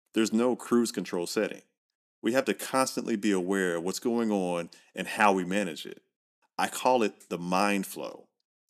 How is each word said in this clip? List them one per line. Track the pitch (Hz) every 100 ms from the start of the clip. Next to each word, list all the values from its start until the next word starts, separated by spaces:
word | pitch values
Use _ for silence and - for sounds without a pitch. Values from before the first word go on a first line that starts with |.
| _
there's | 110 110
no | 110 127 113
cruise | - 120 113
control | - 87 92 85
setting. | 113 101 - - _ _ _ _ _
We | 110
have | 127 131
to |
constantly | 95 - 131 131 - - 110
be | 107
aware | 95 90 98 92 85
of |
what's | 87 -
going | 127 117 113
on | 101 90 87 - - _ -
and | 92
how | - 104
we | 95
manage | 87 98 95 73 -
it. | 50 _ _ _ _ _ -
I | 92
call | - 127 127
it | 104 - -
the | 90
mind | 87 92 101 101 92
flow. | 78 64 - - _ _ _